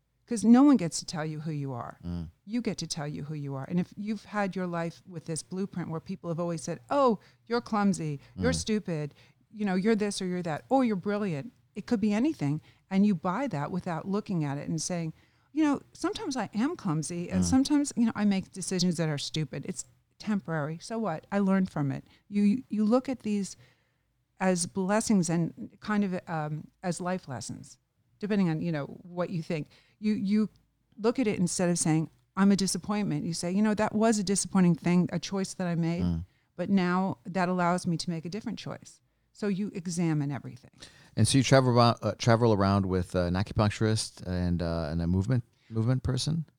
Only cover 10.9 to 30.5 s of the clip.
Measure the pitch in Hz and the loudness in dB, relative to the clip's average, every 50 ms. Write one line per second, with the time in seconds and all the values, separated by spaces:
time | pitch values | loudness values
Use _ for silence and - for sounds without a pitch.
10.9 | 208 185 - 208 202 208 214 196 160 139 135 - _ _ _ _ - 214 - - | 0 -2 -2 -2 -2 -2 -2 -2 -2 -4 -6 -10 _ _ _ _ -14 -10 -4 -2
11.9 | 247 202 214 214 202 214 247 320 311 - 156 139 147 156 - - _ _ _ - | 0 2 2 2 2 2 2 0 0 0 -2 -2 -2 -2 -6 -12 _ _ _ -2
12.9 | 190 190 202 208 202 160 - 185 175 226 285 269 160 139 147 - 190 175 - 185 | 2 4 4 4 4 2 0 -2 -2 -2 -4 -4 -4 -4 -4 -4 -4 -6 -4 -4
13.9 | 165 160 - 196 190 208 214 - 196 165 151 143 139 143 - - 170 156 - - | -6 -6 -4 -2 -4 -4 -2 -2 -2 -2 -2 -2 -2 -4 -4 -4 -4 -4 -4 -4
14.9 | 180 170 165 160 - _ _ _ _ _ _ _ - 294 320 294 269 - - _ | -4 -4 -4 -6 -8 _ _ _ _ _ _ _ 0 2 2 2 2 0 -4 _
15.9 | _ - - 339 427 - 440 339 254 254 196 - - 202 240 302 359 - - 196 | _ -6 -6 -4 -4 -4 -6 -4 -4 -4 -4 -4 -2 0 0 0 -2 -2 -2 -2
16.9 | 147 160 151 - 175 175 175 - 190 185 185 170 254 262 277 - 302 285 285 - | -2 -2 -2 -4 -6 -8 -6 -2 0 0 2 4 4 4 4 4 2 2 2 0
17.9 | - - 233 226 - - 208 208 196 190 - - - 190 175 - 190 180 175 180 | 0 0 0 0 2 2 0 2 2 0 -2 -6 -10 -10 -6 -2 0 2 2 2
18.9 | 165 165 165 156 147 135 - - - 156 156 - - 147 - - 185 - - _ | 2 0 0 -2 -2 -4 -6 -4 -4 -4 -4 -4 -6 -10 -8 -8 -10 -10 -12 _
19.9 | _ _ _ _ _ - - 214 214 190 - - 165 156 143 151 160 170 - - | _ _ _ _ _ -12 -4 -2 -2 -2 -2 -4 -4 -4 -2 -4 -6 -8 -10 -8
20.9 | 226 226 220 190 160 156 - - 196 202 202 185 190 190 190 - - 165 143 135 | -6 -4 -4 -4 -4 -6 -6 -2 0 2 4 4 4 4 2 2 0 -2 -2 -2
21.9 | 131 - - _ _ _ _ - 202 202 208 202 208 262 - - 214 208 214 208 | -2 -4 -8 _ _ _ _ -4 0 2 4 4 4 2 -2 -4 -2 0 2 4
22.9 | 233 262 262 269 262 - - 214 208 202 190 - - _ - _ _ _ _ _ | 4 2 2 0 -8 -6 -4 -4 -2 -2 -4 -6 -10 _ -20 _ _ _ _ _
23.9 | _ _ _ _ _ _ _ _ _ - 190 190 185 175 175 175 - 196 185 180 | _ _ _ _ _ _ _ _ _ -2 0 2 2 2 0 -4 -2 -4 -2 0
24.9 | 208 220 - - 220 190 165 170 165 170 165 - - - 220 - _ - - - | 0 0 2 4 4 4 4 4 2 0 0 -2 -4 -10 -16 -16 _ -14 -4 -2
25.9 | 214 208 202 190 180 - - - 175 160 151 151 151 151 - - _ _ - 143 | 0 0 0 0 -2 -6 -6 -6 -6 -4 -4 -4 -6 -8 -10 -14 _ _ -6 -4
26.9 | 143 - 185 175 185 185 - - 131 - - - 127 - - - - _ _ _ | -4 -4 -4 -4 -4 -4 -6 -8 -10 -10 -8 -10 -12 -12 -14 -18 -20 _ _ _
27.9 | _ _ _ _ _ - - 190 220 202 190 165 160 160 175 170 165 147 139 - | _ _ _ _ _ -10 -4 0 2 2 2 2 2 0 -2 -2 -2 -4 -4 -6
28.9 | - - - 175 175 175 175 - 202 160 160 - 180 151 - _ _ _ _ _ | -10 -16 -16 -12 -6 -6 -4 -4 -4 -6 -4 -4 -4 -4 -4 _ _ _ _ _
29.9 | _ - 208 214 214 - 202 190 208 214 214 - | _ -4 -2 0 0 0 0 2 2 2 2 0